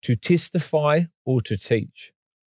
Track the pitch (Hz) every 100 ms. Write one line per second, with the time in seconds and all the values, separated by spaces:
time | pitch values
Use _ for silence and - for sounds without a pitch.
0 | - 120 - 175 - 180 - 156 147 156
1 | 170 _ - 131 - 104 - 113 - -
2 | - _ _ _ _